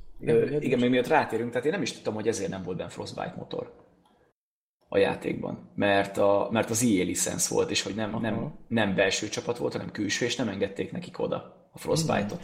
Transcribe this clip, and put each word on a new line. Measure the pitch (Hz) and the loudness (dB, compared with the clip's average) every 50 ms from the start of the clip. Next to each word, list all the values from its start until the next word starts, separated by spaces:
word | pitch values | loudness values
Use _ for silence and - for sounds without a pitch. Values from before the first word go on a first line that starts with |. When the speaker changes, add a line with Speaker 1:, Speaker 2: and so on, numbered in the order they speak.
| - - - - | -14 -14 -14 -8
Speaker 1:
Igen, | 123 123 117 | 0 4 4
Speaker 2:
ö, | 113 | 6
Speaker 1:
hogy | 117 - | 6 4
Speaker 2:
igen, | 139 151 | 0 0
Speaker 1:
érdekes. | - 123 127 120 | 0 2 2 4
Speaker 2:
még | 123 123 | 4 4
miatt | 127 123 120 - | 4 4 4 4
rátérünk, | 156 143 117 - 113 110 117 120 | 4 4 4 4 0 -2 -2 -2
tehát | - 127 123 | -2 -2 0
én | 151 | 0
nem | 175 196 | 0 0
is | 127 107 | -2 -4
tudtam, | - - - 120 107 | -6 -6 -6 -4 -4
hogy | 107 107 113 | -2 0 0
ezért | 101 95 98 92 | 0 0 -2 -4
nem | 95 95 92 | -4 -6 -6
volt | 90 92 82 | -6 -6 -6
benne | 87 85 | -8 -10
Frostbite | - - - - - - 98 92 - - | -8 -10 -10 -10 -6 -6 -6 -6 -6 -10
motor | - - - 50 - - - - - _ _ _ _ _ _ _ _ _ _ _ _ _ _ _ _ _ _ _ _ - | -12 -8 -8 -8 -8 -8 -12 -20 -20 _ _ _ _ _ _ _ _ _ _ _ _ _ _ _ _ _ _ _ _ -2
a | - 98 | 2 4
játékban. | 98 - - - - - - - - - - - - - - | 4 4 2 -2 -4 -6 -4 -4 -6 -6 -8 -8 -10 -12 -4
Mert | - 101 101 98 98 98 - - - | 0 4 6 6 6 4 2 2 4
a, | 101 101 101 101 101 - | 4 6 6 4 2 2
mert | 110 110 104 - | 2 0 2 2
az | 113 110 | 0 2
I | 127 120 101 92 | 4 4 4 4
A | 90 | 2
licensz | 90 92 - - - - 90 - - | 2 0 -2 -2 -2 -2 -2 -2 0
volt, | - - 95 - | 2 2 2 2
és | - - | 0 -2
hogy | - 98 95 | -2 -4 -4
nem, | 107 110 104 | -4 -4 -4
Speaker 1:
Aha. | 110 113 | -4 -2
Speaker 2:
nem, | 110 113 101 95 - 147 - - - - | -2 -2 -2 -2 -4 -6 -8 -12 -10 -2
nem | 117 113 107 101 92 | 0 0 2 2 4
belső | 87 98 98 - - 107 104 | 4 4 4 4 0 -4 -4
csapat | - - - - 120 - | -6 -6 -4 -4 -4 -2
volt, | 139 123 - | -2 -4 -4
hanem | 113 104 - | -4 -8 -8
külső, | - - 104 101 - - 131 | -6 -4 -2 -2 0 0 0
és | 117 - | -2 0
nem | - 131 107 | 0 -2 -2
engedték | 95 101 113 101 - - - - | 0 -2 -2 -2 -2 -4 -6 -6
nekik | - - - - - - | -6 -8 -10 -10 -6 -4
oda | - - - - - - - - - _ - | -4 -2 -2 -4 -6 -10 -20 -20 -20 _ -20
a | - | -12
Frostbite-ot. | - - - 156 165 - - 101 101 101 - - | -4 0 0 0 2 2 0 0 0 -2 -6 -10